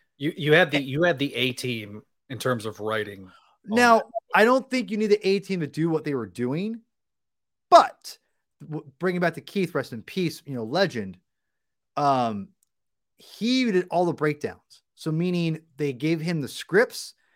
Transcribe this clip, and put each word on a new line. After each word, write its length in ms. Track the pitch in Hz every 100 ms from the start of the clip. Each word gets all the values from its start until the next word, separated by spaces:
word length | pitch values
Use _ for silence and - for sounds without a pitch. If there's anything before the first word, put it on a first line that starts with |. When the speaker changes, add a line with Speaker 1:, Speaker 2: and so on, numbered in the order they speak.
| _ -
Speaker 1:
You, 160 | 147 -
you 160 | 143
had 160 | 156 170
the, 80 | 143
Speaker 2:
And 80 | 135
Speaker 1:
you 160 | 139
had 160 | 175 143
the 160 | 143
A 180 | 117 127
team 500 | 127 127 113 101 107 - _ -
in 60 | 120
terms 260 | 131 120 107
of 140 | 104
writing 500 | 107 110 104 98 95 - _ _ -
on 60 | 226
Speaker 2:
Now, 220 | 240 226
Speaker 1:
that. 80 | - - -
Speaker 2:
I 100 | 190
don't 240 | 220 262 -
think 220 | 254 185
you 60 | 208
need 100 | 214
the 200 | 208 190
A 120 | 196
team 220 | 196 185
to 80 | 143
do 200 | - 165
what 140 | 156
they 100 | 156
were 120 | 135 104
doing, 540 | 87 123 151 208 226 _ _ _ _ _ _ _ _ -
but 480 | 339 - - - - _ _ _ -
w-, 240 | 151 151 143 -
bringing 220 | 180 180
back 140 | 175
to 60 | 165
Keith, 340 | - 202 180
rest 180 | 143 131
in 100 | 117
peace, 400 | - 190 170 -
you 100 | -
know, 100 | 127
legend, 520 | 110 165 185 113 98 87 _ _ _ _ _ _ _ -
um, 520 | 143 135 117 104 95 _ _ _ _ _ _ _
he 540 | - - 226 262 240
did 160 | 185 180
all 140 | 170
the 80 | 175
breakdowns. 680 | 131 151 147 104 - _ - _ -
So 160 | 165
meaning 480 | 156 180 175 165 160 - -
they 160 | 147
gave 280 | 120 151 165
him 200 | 160 165
the 80 | 131
scripts, 640 | - - 180 247 - - - _